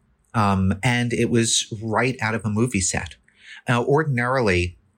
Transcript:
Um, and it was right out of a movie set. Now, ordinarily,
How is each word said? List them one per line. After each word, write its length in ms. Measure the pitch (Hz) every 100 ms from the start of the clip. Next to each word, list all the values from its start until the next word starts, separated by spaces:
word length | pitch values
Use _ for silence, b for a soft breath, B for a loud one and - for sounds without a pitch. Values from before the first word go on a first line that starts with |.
| _ _ _
Um, 400 | 120 101 95 92 101
and 300 | 127 120 123
it 160 | 110 117
was 420 | 120 110 - - 107
right 360 | 113 107 127 123
out 140 | 110 110
of 80 |
a 60 | 110
movie 320 | 104 123 101
set. 340 | 92 - - - _ B B B -
Now, 160 | 120 117
ordinarily, 920 | 139 156 123 123 131 113 90 87 - _